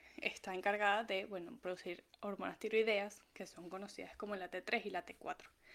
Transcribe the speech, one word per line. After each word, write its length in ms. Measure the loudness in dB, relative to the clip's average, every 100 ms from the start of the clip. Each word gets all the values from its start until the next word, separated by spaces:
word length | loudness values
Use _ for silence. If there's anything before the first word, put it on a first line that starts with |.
| -16 -4
está 340 | -4 -2 -4
encargada 500 | 0 2 4 6 4
de, 200 | 4 0
bueno, 320 | 0 -4 -8 -6
producir 420 | -6 -4 -6 -8 -10 -8
hormonas 380 | -6 -2 -4 -2
tiroideas, 640 | 2 4 6 4 2 -6 -16
que 140 | -12 -12
son 240 | -12 -10
conocidas 440 | -8 -8 -8 -10 -8
como 180 | -4 -4
la 120 | -4
T 120 | -6
tres 240 | 2 2
y 60 | 2
la 160 | -2 -4
T 80 | -6
cuatro. 300 | -6 -6 -8 -20 -20